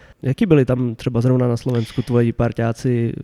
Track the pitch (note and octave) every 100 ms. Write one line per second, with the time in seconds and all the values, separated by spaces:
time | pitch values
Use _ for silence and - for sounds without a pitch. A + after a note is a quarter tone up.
0 | - _ - C3+ G#3+ D#3 B2 B2 B2 A2+
1 | - A#2 B2 B2+ B2 A#2 - A#2+ A2 -
2 | - A#2+ A#2 - A#2 A2+ A#2 A2+ C3 A#2+
3 | A#2 -